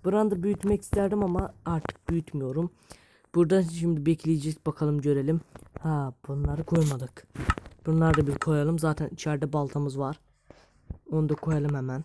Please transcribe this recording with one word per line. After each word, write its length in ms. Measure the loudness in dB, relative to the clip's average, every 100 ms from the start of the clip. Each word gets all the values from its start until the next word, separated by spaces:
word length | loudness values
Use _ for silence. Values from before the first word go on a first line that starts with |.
Buranı 280 | 2 2 2
da 120 | 2
büyütmek 380 | 0 0 0 0
isterdim 420 | 0 -2 0 2
ama 300 | 2 0 -2 -8 -4
artık 440 | -4 -4 -8 -4
büyütmüyorum. 640 | -4 -2 -6 -4 -2 -4 _ _ -20 _ _ _ 2
Burada 280 | 4 4
şimdi 420 | 2 0 0 2 2
bekleyeceğiz, 520 | 0 2 0 0 -4 -6
bakalım 360 | -2 0 0
görelim. 400 | 2 2 2 -2 -2 -20 -18 -6
Ha, 340 | -2 -2 -2 -8 -8
bunları 360 | -4 -2 -2
koymadık. 640 | 0 2 2 0 -8 -12 -18 -10 -4 -4 -6 -10 0
Bunları 320 | 4 4 4
da 100 | 2
bir 100 | 0
koyalım. 420 | 0 2 2 0
Zaten 300 | 0 -2 -4
içeride 440 | -6 -4 -2 -2
baltamız 460 | -2 -2 -2 -4 -4
var. 200 | -6 -8 _ _ _ -20 _ _ _ -18 -4
Onu 180 | -2 0
da 60 | -2
koyalım 400 | 0 0 0 -2
hemen. 280 | -4 -6